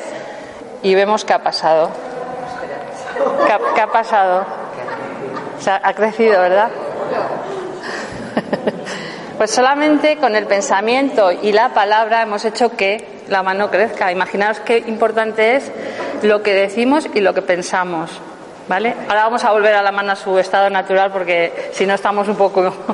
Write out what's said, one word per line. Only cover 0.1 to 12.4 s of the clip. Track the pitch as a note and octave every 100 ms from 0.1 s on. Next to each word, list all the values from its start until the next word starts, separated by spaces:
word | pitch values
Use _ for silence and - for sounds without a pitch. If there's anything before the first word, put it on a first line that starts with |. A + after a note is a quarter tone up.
| - - - - - - -
y | G3 F#3+
vemos | G3 G#3+ -
qué |
ha | F3+
pasado. | - - E3 D#3+ F3 F3+ - - - - - - - - - - - - C4 - -
¿Qué |
ha, | G#3 -
qué | A#3
ha | G#3+
pasado? | A3+ G#3+ G#3+ F#3+ F3+ G3 - - - - - - - - - - -
O |
sea, | - F#3+
ha | G3
crecido, | F#3+ G#3+ G3+ A3+ G3
¿verdad? | F3+ F#3+ A#3 -
<laughs> | - - - - - - - F#4+ F4+ - - - - - - - - - B3 - - - - - - -
Pues | G#3+
solamente | - B3+ C#4+ D4+ D4+ D4+ D4+
con | C4 G#3+
el | G3+
pensamiento | G3 G3+ G3 A3 B3+ C#4 C4 F#3+
y | F3+ G#3
la | G#3 B3
palabra | - G3+ G#3+ A3 A3+
hemos | A3 G#3